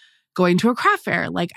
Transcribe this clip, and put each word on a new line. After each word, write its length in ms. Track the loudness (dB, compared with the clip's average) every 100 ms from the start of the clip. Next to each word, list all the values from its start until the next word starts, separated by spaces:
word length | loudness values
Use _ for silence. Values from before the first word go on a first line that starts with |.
| _ _ _ 0
going 200 | 2 4
to 100 | 2
a 60 | 2
craft 280 | 0 0
fair. 260 | -2 -4 -4
Like, 220 | -4 -6